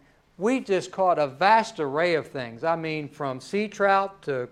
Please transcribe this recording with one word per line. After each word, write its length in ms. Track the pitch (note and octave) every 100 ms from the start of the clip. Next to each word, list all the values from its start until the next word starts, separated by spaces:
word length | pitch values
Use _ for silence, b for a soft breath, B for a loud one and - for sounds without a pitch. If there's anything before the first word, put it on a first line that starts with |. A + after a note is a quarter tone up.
| b b b -
we 240 | G#3 C4
just 320 | G3+ F3+ -
caught 260 | - F#3 D3+
a 80 | C#3+
vast 540 | B2+ F#3+ A3+ G#3+ -
array 340 | C#3+ D3 F3 D#3
of 120 | A#2+
things. 360 | C#3+ A#2 A2+
I 140 | D#3+ E3
mean, 320 | D#3+ D#3 C#3+
from 320 | - C#3 B2+
sea 260 | - G3+ G#3+
trout 540 | G#3 G3 G3 G3 -
to 240 | - C3 B2